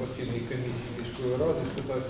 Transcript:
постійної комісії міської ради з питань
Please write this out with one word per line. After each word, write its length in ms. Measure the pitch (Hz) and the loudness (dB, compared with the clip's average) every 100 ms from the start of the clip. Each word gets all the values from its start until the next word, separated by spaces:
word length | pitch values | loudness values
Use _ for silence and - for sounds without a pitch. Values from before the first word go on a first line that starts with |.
постійної 420 | 123 - 120 117 117 | -2 -2 -2 -2 0
комісії 380 | 127 123 - - 123 | -2 -2 -2 -4 -4
міської 320 | 117 127 127 127 | -4 0 2 4
ради 180 | 160 - 127 | 4 4 0
з 40 | - | -2
питань 260 | 135 127 | 0 0